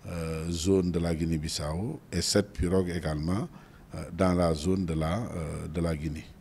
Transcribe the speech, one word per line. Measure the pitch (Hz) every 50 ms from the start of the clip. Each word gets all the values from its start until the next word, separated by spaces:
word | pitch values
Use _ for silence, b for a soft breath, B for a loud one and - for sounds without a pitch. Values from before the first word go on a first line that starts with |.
| -
euh, | 92 85 85 80 80 80 80 82 85
zone | 85 82 80 92 95 95 90 90
de | 85 85
la | 85 85 85
Guinée-Bissau | 78 82 82 82 80 76 78 - - 76 76 78 85 101 123 - - - -
et | - 87 85
sept | - - 104 98 - -
pirogues | - 95 87 92 95 92 87
également, | 85 87 80 80 78 76 76 82 92 104 160 170 B B B B B B B B -
euh, | - 78 - 87
dans | 85 95 92 90
la | 90 87 85 80
zone | 73 71 90 95 95 95
de | 80 80
la, | 78 78 80 85 110
euh, | 120 - 80 87 80 76 80 78 80 82
de | 78 87
la | 85 85 82
Guinée. | 73 73 80 76 78 - - - -